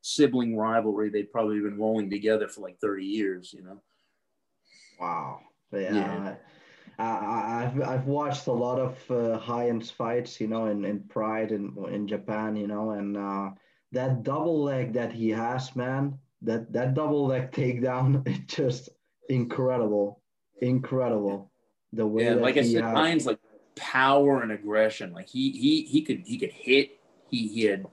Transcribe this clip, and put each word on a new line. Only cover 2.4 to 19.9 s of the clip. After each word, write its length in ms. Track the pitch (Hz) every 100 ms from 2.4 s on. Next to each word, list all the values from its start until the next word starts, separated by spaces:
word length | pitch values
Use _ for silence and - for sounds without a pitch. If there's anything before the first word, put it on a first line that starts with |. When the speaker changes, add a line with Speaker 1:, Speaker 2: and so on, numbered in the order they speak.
| 104
Speaker 1:
for, 100 | -
like, 180 | 95 -
thirty 240 | 107 98 95
years, 480 | 107 98 92 90
you 100 | -
know? 180 | 92 101 _ _ _ _ _ _ _ _ _ _ - _
Speaker 2:
Wow. 400 | 87 85 - - - _ _
Yeah. 220 | 98 95 104
Speaker 1:
Yeah. 400 | 95 90 98 98 - - - - - -
Speaker 2:
I, 40 | -
I, 580 | 113 104 113 113 117
I've, 180 | 127 135
I've 220 | 131 131 135
watched 420 | 143 147 135 -
a 40 |
lot 280 | 117 123 127
of, 180 | 123 - -
uh, 300 | 123 113 113 120
Ryan's 420 | 120 120 117 113
fights, 520 | - 117 123 120 -
you 60 | 107
know, 180 | 110 110
in, 180 | 104
in 160 | 98 104
Pride 500 | - 117 107 110 107
in, 200 | 107 98 95 95
in 160 | 98 101
Japan, 520 | 104 107 107 107 107
you 100 | 104
know, 240 | 104 110
and, 240 | 104 101 101
uh, 360 | 101 98 98 98 _ _ _
that 300 | 127 131 127
double 380 | 113 147 170 160
leg 300 | 143 131 113
that 220 | 117 113
he 160 | 117 113
has, 440 | 110 117 127 -
man, 460 | 127 127 135 139 139 _ _
that, 320 | 113 113 113
that 220 | 120 127 135
double 320 | 151 147 135
leg 240 | 131 131
takedown, 720 | - 127 123 127 127 131 135
<laughs> 40 | -
it's 260 | 131 -
just 360 | - 135 - - _ _ _ -
incredible, 920 | 131 117 - 127 127 107